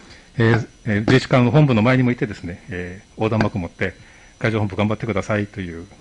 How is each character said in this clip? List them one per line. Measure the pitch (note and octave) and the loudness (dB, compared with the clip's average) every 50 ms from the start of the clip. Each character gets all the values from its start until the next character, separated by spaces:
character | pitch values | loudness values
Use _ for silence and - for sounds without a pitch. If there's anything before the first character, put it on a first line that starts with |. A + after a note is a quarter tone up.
| - - - - - - - | -20 -20 -20 -20 -20 -8 -2
え | - A2+ A2+ A#2 | 2 4 4 4
ー、 | A2+ B2+ - - - - | 2 0 -4 -10 -10 -6
え | A#2+ G#2 G2+ | -4 -2 0
ー、 | |
自 | A#2 - C3 B2+ - | 2 4 4 4 4
治 | - | 2
官 | - B2+ A#2+ | 2 2 4
の | A#2+ | 4
本 | A2+ D3+ D#3 | 4 4 4
部 | C3+ B2 | 4 4
の | G#2+ | 4
前 | G#2+ B2+ C3 | 4 4 4
に | C3 B2+ | 4 2
も | B2 A#2+ | 2 0
い | |
て | - C#3 | -2 -4
で | G#2 G2 | -6 -8
す | - - | -8 -12
ね、 | E2+ F2+ - - - | -14 -14 -14 -14 -12
え | F#2 F2 F2+ F2+ F2+ G2+ - | -10 -10 -10 -10 -12 -16 -20
ー、 | _ _ | _ _
横 | - G#2+ G#2+ | -4 -2 0
断 | A2+ G#2+ | 0 0
幕 | G#2 G#2 - G#2 | 0 0 -2 -4
持 | F2 E2 | -8 -8
っ | |
て、 | - - G2 F#2 - - - - - - - - - - | -8 -6 -6 -6 -6 -8 -18 -20 -20 -20 -20 -20 -10 -6
海 | - A2+ A2 | -4 -2 -2
上 | A2 | -2
本 | G#2 G2 | -2 -4
部 | F#2+ | -2
頑 | G2 G#2 | -2 -2
張 | G#2+ A2 | -2 -2
っ | - | -4
て | - | -4
く | A2+ G2 | -4 -4
だ | F#2+ - | -4 -4
さ | - A2 G#2 | -2 -2 -2
い | G#2 | -4
と | G2+ - G2+ F#2+ | -4 -8 -10 -12
い | E2+ E2 E2 F2 | -10 -12 -14 -16
う、 | - - - | -18 -20 -20